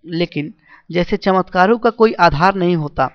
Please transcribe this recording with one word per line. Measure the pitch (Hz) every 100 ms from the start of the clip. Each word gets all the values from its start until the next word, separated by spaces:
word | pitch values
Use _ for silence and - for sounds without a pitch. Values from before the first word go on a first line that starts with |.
| 165
लेकिन | 170 170 147 151 - _ - _
जैसे | 175 175 208
चमत्कारों | - 190 180 185 190 233
का | 233
कोई | 220 220
आधार | - 170 143 180
नहीं | 196 175 170
होता | 147 - 131